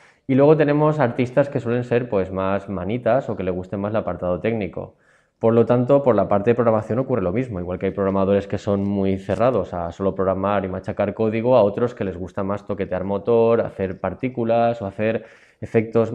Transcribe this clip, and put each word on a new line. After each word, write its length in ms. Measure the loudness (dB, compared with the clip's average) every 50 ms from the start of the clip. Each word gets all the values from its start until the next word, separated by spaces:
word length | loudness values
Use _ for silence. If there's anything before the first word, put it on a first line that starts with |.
| _ _ _ _ _
y 80 | 0 4
luego 220 | 6 6 6 6
tenemos 420 | 6 4 2 2 2 2 2 2 2
artistas 500 | 0 0 0 -2 -2 0 2 0 0 0
que 120 | -2 -4
suelen 240 | -2 -2 -2 -2 0
ser, 240 | 0 0 0 0 0
pues, 220 | -2 -2 -2 -2
más 380 | -4 -2 -2 -2 -2 -2 -4 -6
manitas 600 | -6 -6 -4 -4 -4 -2 0 0 0 0 0 -2
o 80 | -6
que 60 | -4
le 80 | -4 -4
guste 260 | -4 -4 -6 -6 -6
más 140 | -4 -4 -2
el 60 | -2
apartado 440 | -2 -2 -4 -6 -4 -2 -2 -2 -2
técnico. 560 | -2 -2 -2 -2 -4 -6 -6 -10 -12 -12 -16 _ _ _ _ _ _ _ _ _
Por 140 | 2 4 6
lo 100 | 6 4
tanto, 380 | 4 4 2 4 4 4 4
por 120 | 4 4 4
la 140 | 4 4 2
parte 220 | 2 2 2 2
de 40 | 2
programación 440 | 4 4 2 2 2 0 -2 -2 -4
ocurre 240 | -2 -2 -2 -2
lo 100 | 0 -2
mismo, 280 | -2 -2 -4 -4 -6 -8
igual 180 | -6 -6 -6 -4
que 80 | -4
hay 60 | -4
programadores 540 | -2 0 0 0 2 2 2 2 2 2 0
que 120 | -2 -6 -4
son 260 | -2 0 0 0 0
muy 340 | 0 0 0 0 0 0 -2
cerrados 540 | -2 -4 0 2 2 2 2 0 -2 -4
a 180 | -6 -6 -6 -8
solo 240 | -6 -2 -2 -2 0
programar 520 | 0 0 0 0 0 0 0 0 0 -2
y 20 | -2
machacar 460 | -6 -6 -8 -6 -4 -2 -2 -2 0
código, 420 | 0 -2 0 0 0 2 4 4
a 60 | 4
otros 320 | 4 4 2 0 -2 -4 -2
que 100 | -6 -6
les 120 | -6 -6
gusta 280 | -8 -12 -10 -8 -6 -4
más 220 | -4 -6 -6 -6
toquetear 380 | -8 -6 -6 -4 -4 -4 -6 -4
motor, 580 | -4 -4 -4 0 2 2 4 4 4 4 2
hacer 360 | 0 -2 -4 -6 -6 -6 -4 -4
partículas 840 | -6 -6 -4 -4 -6 -6 -4 -4 -2 0 2 2 2 2 0 -2
o 40 | -6
hacer 380 | -8 -6 -2 -2 -2 -2 -2 -6 -10 -18 -20 _ _ _ _
efectos 500 | -10 0 0 0 0 2 2 0 0 0 -2